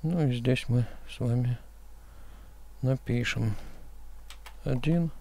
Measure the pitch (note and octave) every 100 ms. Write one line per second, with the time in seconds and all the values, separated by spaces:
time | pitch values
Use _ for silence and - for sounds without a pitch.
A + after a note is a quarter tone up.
0 | D#3 F3 C#3+ B2 B2 B2+ - B2 A#2+ -
1 | - - A#2+ A#2+ B2 A#2+ - - - -
2 | - - - - - - - - B2+ C3
3 | - A#2+ A#2+ A#2 A2 G2+ - - - -
4 | - - - - - - D3 C3 D3+ E3+
5 | E3 -